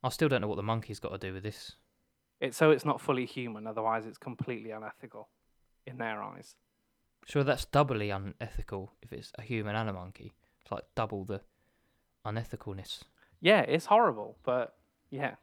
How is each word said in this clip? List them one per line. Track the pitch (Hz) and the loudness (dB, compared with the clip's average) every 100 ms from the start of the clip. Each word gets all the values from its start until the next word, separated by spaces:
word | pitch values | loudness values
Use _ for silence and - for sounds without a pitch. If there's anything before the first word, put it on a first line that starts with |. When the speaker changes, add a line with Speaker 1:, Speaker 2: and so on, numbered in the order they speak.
Speaker 1:
I | 127 | -4
still | - 156 | 2 4
don't | 131 | 4
know | 104 | 2
what | 101 | -2
the | |
monkey's | 104 113 110 104 | 0 -2 -2 -8
got | - | -6
to | 95 | -6
do | 95 | -6
with | 95 | -6
this. | 104 - - - _ _ _ _ _ _ | -6 -8 -14 -20 _ _ _ _ _ _
Speaker 2:
It's | 135 117 | -4 4
so | 156 | 8
it's | 143 | 8
not | 147 131 | 6 0
fully | - 131 | 2 0
human, | 123 - 120 107 110 | 0 -4 -6 -6 -6
otherwise | 113 113 113 | -2 0 0
it's | 107 107 | -2 -12
completely | - 120 - 120 110 | -12 -8 -6 -6 -8
unethical | 107 107 - 117 - 107 _ _ _ _ _ - | -10 -10 -14 -18 -18 -20 _ _ _ _ _ -16
in | 127 | -6
their | 113 107 | -4 -4
eyes. | 104 90 - - _ _ _ _ _ _ | -6 -10 -18 -20 _ _ _ _ _ _
Speaker 1:
Sure, | - 147 | -4 0
that's | 139 143 | 2 2
doubly | - 143 143 117 104 | 2 4 4 2 -2
unethical | 98 98 - 110 - - 98 95 _ | -2 -6 -8 -8 -6 -6 -8 -10 _
if | 117 | -16
it's | - - - | -14 -14 -16
a | |
human | 107 120 104 | -4 -4 -2
and | 107 110 | -2 -2
a | |
monkey. | 95 90 - - _ _ _ | -4 -10 -14 -18 _ _ _
It's | - | -8
like | - - | -8 -6
double | - 110 104 | -4 -2 -2
the | 95 98 - _ _ _ _ _ _ _ 113 | -6 -8 -8 _ _ _ _ _ _ _ -6
unethicalness. | 107 113 - - 95 95 - - _ _ _ | -4 -6 -10 -10 -10 -10 -12 -14 _ _ _
Speaker 2:
Yeah, | 165 208 | 6 6
it's | 123 156 - | 6 2 6
horrible, | 214 226 110 104 110 | 6 6 2 -6 -6
but | - 123 113 _ _ _ _ | 0 0 0 _ _ _ _
yeah. | 139 139 - | -4 -4 -6